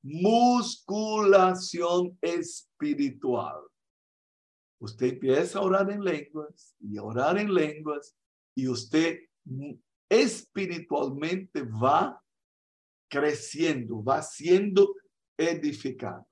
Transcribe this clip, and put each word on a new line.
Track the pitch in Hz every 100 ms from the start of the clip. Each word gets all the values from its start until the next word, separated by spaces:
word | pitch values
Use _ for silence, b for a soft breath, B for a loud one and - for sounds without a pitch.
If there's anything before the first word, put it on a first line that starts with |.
musculación | 131 160 190 233 247 247 220 - - 208 214 214 202 196 185 185 - 170 170 175 180 -
espiritual. | 165 170 - - _ _ 147 147 139 - 135 120 82 76 - _ _ _ _ _ _ _ _ _ _ _
Usted | 110 - 127
empieza | 123 131 139 180 196
a |
orar | 190 190 196
en | 208
lenguas | 190 151 143 151 151 _ _ _
y | 104 104
a |
orar | 104 113 143 190
en | 208
lenguas | 180 151 151 156 147 - _ _ _ _
y | - 131
usted | 117 - 156 165 - _ _ - 131 143 - _ _ _
espiritualmente | 220 269 - - - 190 170 - 143 143 139 156 185 190 151
va | 127 110 127 156 - - _ _ _ _ _ _ _ _ _
creciendo, | 143 147 147 - 143 165 139 113 113
va | 110 147
siendo | 156 - 151 185 202 190 202 - _ _ _ -
edificado. | 165 165 147 139 135 123 107 90 -